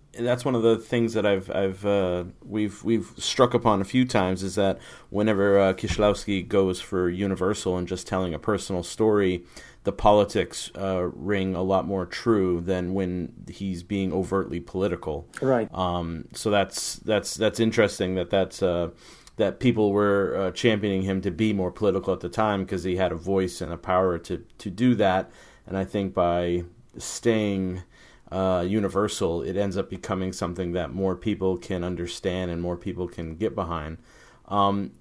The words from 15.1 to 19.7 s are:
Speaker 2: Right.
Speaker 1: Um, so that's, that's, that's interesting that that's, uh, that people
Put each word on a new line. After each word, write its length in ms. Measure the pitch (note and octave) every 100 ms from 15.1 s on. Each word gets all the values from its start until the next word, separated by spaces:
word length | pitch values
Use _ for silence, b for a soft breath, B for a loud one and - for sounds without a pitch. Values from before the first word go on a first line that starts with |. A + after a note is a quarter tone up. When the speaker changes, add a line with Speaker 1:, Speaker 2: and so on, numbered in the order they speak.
| D2+ D2+ -
Speaker 2:
Right. 320 | C3 B2 A2
Speaker 1:
Um, 540 | - F#2 F2 E2+ E2 -
so 160 | - A2+
that's, 480 | G2+ F#2+ - - -
that's, 380 | - G#2 - -
that's 260 | G#2+ -
interesting 540 | A2+ A2 G#2 - F#2 F#2
that 140 | F2
that's, 320 | G2 F#2 -
uh, 280 | F#2+ F2 E2+ - B B B -
that 240 | G2+ -
people 320 | B2+